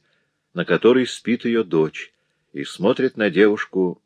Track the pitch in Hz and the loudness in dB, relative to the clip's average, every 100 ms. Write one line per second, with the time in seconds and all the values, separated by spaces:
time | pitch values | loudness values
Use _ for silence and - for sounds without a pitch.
0 | _ _ _ _ _ 87 85 85 113 127 | _ _ _ _ _ -8 -2 2 4 4
1 | 120 - 110 120 117 117 92 80 78 - | 0 -6 -6 -4 -2 -2 0 0 0 -4
2 | - _ _ _ _ 71 69 - 101 131 | -18 _ _ _ _ -14 -12 -4 -2 0
3 | 131 110 104 85 107 107 - 95 90 - | -2 -2 0 4 4 2 -4 -2 -2 -4